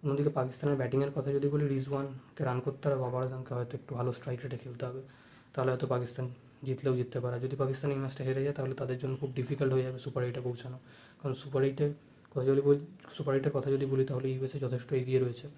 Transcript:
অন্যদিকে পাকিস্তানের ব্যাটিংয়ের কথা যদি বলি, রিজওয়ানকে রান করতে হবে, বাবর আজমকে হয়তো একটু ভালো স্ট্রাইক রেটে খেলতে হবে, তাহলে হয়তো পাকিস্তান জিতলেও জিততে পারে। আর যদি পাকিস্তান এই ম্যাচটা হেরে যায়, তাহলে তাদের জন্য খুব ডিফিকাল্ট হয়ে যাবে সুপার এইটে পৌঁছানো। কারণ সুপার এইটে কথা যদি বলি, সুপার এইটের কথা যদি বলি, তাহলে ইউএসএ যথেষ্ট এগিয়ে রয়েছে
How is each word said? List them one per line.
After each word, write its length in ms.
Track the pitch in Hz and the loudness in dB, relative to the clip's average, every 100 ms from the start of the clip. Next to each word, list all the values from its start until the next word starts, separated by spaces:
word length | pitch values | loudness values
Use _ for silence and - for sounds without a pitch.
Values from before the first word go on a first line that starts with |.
অন্যদিকে 280 | 151 139 147 147 | 0 2 2 2
পাকিস্তানের 380 | 131 - 147 139 | -2 0 0 2
ব্যাটিংয়ের 300 | 123 131 139 143 | 2 2 0 0
কথা 140 | 131 139 | 0 2
যদি 100 | 143 | 2
বলি, 120 | 147 147 135 | 2 2 0
রিজওয়ানকে 640 | 135 139 139 131 - - 131 | 0 -2 -2 -6 -14 -4 0
রান 80 | 123 123 | 0 -2
করতে 180 | 131 147 | -2 0
হবে, 100 | 135 | 2
বাবর 180 | 127 127 131 | 0 -2 -2
আজমকে 240 | 131 127 123 | -4 -6 -4
হয়তো 160 | 120 123 | -4 -6
একটু 120 | - 120 | -8 -2
ভালো 100 | 123 123 | -2 -2
স্ট্রাইক 220 | - 123 | -6 -6
রেটে 140 | 127 120 | -6 -8
খেলতে 200 | 131 123 127 | -10 -8 -6
হবে, 140 | 127 135 - - - - | -8 -12 -20 -20 -20 -10
তাহলে 160 | - 131 | 0 0
হয়তো 140 | 127 127 | 2 0
পাকিস্তান 320 | 123 120 - 127 - - - 131 | 0 0 -4 -6 -8 -18 -12 -4
জিতলেও 260 | 131 139 127 | 0 2 2
জিততে 180 | 123 135 | 2 0
পারে। 100 | 123 120 | -2 -2
আর 40 | 127 | -2
যদি 100 | 131 | 0
পাকিস্তান 260 | 135 135 143 139 | 0 0 0 0
এই 40 | |
ম্যাচটা 180 | 135 135 131 | -2 -2 -2
হেরে 140 | 131 139 | 0 0
যায়, 100 | 143 | 0
তাহলে 160 | 131 131 | -4 -2
তাদের 160 | 127 127 | -2 -2
জন্য 120 | 135 131 | -2 -2
খুব 80 | 139 131 | -2 -2
ডিফিকাল্ট 320 | 127 139 135 131 | -2 2 4 4
হয়ে 100 | 127 | 2
যাবে 120 | 127 - | -2 -4
সুপার 160 | 127 123 | -2 -2
এইটে 140 | 117 123 | -2 -4
পৌঁছানো। 300 | 117 127 127 - - - - | -4 -8 -12 -14 -20 -20 -8
কারণ 140 | 139 131 | -4 -4
সুপার 200 | 143 135 135 | -2 2 2
এইটে 160 | 135 147 147 - - - | 2 0 0 -14 -20 -8
কথা 140 | - 131 | 0 4
যদি 120 | 139 139 | 6 6
বলি, 120 | 143 156 - - - | 6 4 -16 -18 -6
সুপার 180 | 131 135 | 2 2
এইটের 160 | 143 143 | 4 0
কথা 120 | 135 139 | 2 2
যদি 100 | 135 | 2
বলি, 120 | 131 131 | 2 2
তাহলে 180 | 131 131 | 2 0
ইউএসএ 260 | 131 131 143 131 | -2 -2 -2 -2
যথেষ্ট 240 | 123 - 135 | -2 0 0
এগিয়ে 180 | 123 131 | 4 4
রয়েছে 220 | 123 117 147 | 4 -2 -12